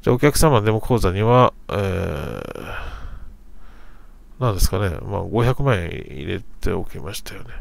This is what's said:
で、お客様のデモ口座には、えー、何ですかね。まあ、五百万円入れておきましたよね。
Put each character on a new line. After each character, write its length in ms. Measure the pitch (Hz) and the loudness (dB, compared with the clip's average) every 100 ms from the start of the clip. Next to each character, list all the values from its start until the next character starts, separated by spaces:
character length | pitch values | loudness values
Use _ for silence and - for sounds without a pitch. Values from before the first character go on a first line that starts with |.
で、 80 | - | 2
お 80 | 123 | 4
客 200 | 147 143 | 4 6
様 220 | 160 127 | 6 6
の 60 | 104 | 4
デ 60 | |
モ 80 | 110 | 2
口 180 | - 120 | 2 2
座 140 | 98 | 2
に 100 | 90 | 2
は、 300 | 110 123 123 - - | 4 6 6 2 -6
え 40 | |
ー、 1300 | 95 98 95 87 78 69 - - - - - - - - - - - - - - - - - - - - - | -2 -2 -2 -2 -4 -6 -8 -10 -10 -10 -8 -8 -10 -10 -10 -12 -14 -16 -14 -14 -14 -16 -16 -16 -18 -20 -2
何 160 | 131 | -2
で 60 | 98 | 2
す 100 | - | 2
か 80 | 95 | 2
ね。 120 | 101 85 | -2 -2
ま 160 | 95 98 | -4 -6
あ、 40 | |
五 200 | 90 101 | -2 2
百 200 | 120 127 | 2 4
万 140 | 139 107 | 2 2
円 100 | 85 | 0
入 380 | 85 - 67 76 | -6 -8 -8 -6
れ 140 | 95 - - | -6 -6 -4
て 120 | - | -2
お 120 | 92 | 0
き 140 | 85 - | -2 -6
ま 140 | 80 | -8
し 100 | 107 | -8
た 120 | - | -10
よ 80 | - | -12
ね。 80 | 80 - | -10 -10